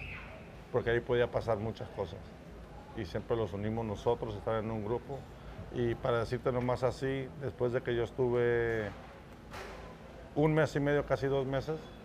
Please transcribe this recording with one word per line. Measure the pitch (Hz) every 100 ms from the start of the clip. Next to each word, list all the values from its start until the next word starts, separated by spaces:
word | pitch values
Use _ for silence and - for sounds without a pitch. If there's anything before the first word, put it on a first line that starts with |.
| - - - - - - -
porque | 123 117
ahí | 117
podía | 117 120 117
pasar | 117 113 104
muchas | 110 104 107
cosas. | - 90 - - - - - - - - 110
Y |
siempre | 95 113 - 117
los | 101
unimos | 98 107 113
nosotros, | 110 98 120 117 117
estar | 104 117 113
en | 110
un | 110
grupo. | 104 120 - 135 - - - - -
Y | 127 120
para | 113 131 117
decirte | 107 120 135
nomás | 123 123 120
así, | 127 - 135 135 127 156
después | 131 - 123
de | 127
que | 123
yo | 117
estuve | 113 - 127 120 120 117 117 113 101 - - - - - - - - - - - - - -
un | 143 156
mes | 156 143
y | 151
medio, | 143 147 139
casi | 120 135
dos | 139 131
meses, | 135 147 156 - -